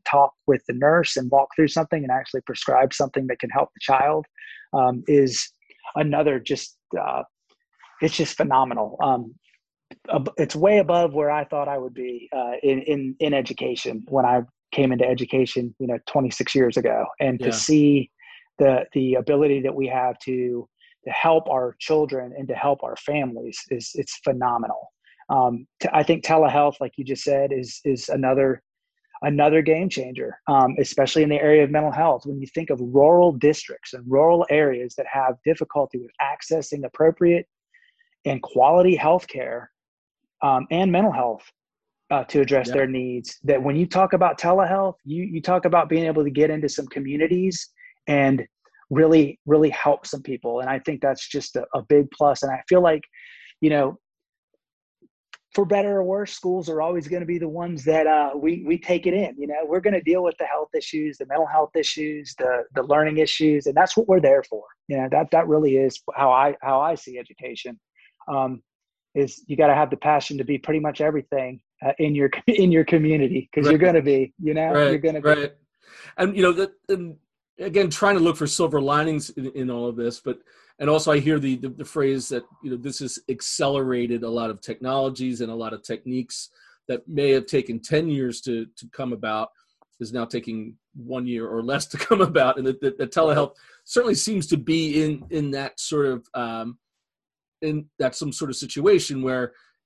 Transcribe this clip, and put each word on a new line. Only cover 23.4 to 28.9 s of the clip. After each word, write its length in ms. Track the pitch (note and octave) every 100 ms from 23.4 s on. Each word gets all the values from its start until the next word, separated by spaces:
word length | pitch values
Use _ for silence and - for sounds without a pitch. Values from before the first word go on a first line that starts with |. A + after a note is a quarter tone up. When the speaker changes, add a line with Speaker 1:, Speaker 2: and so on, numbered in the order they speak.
| A#2+ - -
Speaker 1:
is, 220 | B2 - -
it's 220 | C3+ -
phenomenal. 720 | - B2+ B2 A#2+ A2+ - - _ _ _ -
Um, 380 | C#3 B2 A#2+ - _
t-, 80 | -
I 120 | D3+
think 200 | D3 D#3+
telehealth, 520 | - D#3+ D3 D3 D3 -
like 140 | C3 -
you 80 |
just 200 | C3 C3
said, 280 | - C#3 C#3
is, 300 | C3+ B2 -
is 240 | C#3+ B2 -
another, 560 | C#3 C3 C3 C3+ B2+ _ _ _